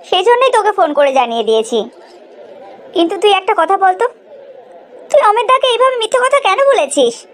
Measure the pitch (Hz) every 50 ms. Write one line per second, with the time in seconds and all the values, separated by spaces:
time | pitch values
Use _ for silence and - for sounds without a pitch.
0 | - - - 359 370 453 480 480 523 523 508 453 403 415 403 392 359 311 294 294
1 | 285 277 269 269 254 233 226 233 233 220 220 220 220 220 247 226 196 - - -
2 | - - - - - - - - - - - - - - - - - - - 339
3 | 339 330 392 381 392 415 403 381 381 440 440 - 330 320 392 381 392 381 370 370
4 | 466 494 - _ _ - - - - - - - - - - - - - - -
5 | - - - 302 - 427 415 453 453 403 508 523 - 523 466 453 494 523 523 494
6 | 440 - - 508 494 523 539 571 539 403 381 480 554 554 554 403 302 269 - 294
7 | 269 233 233 - - -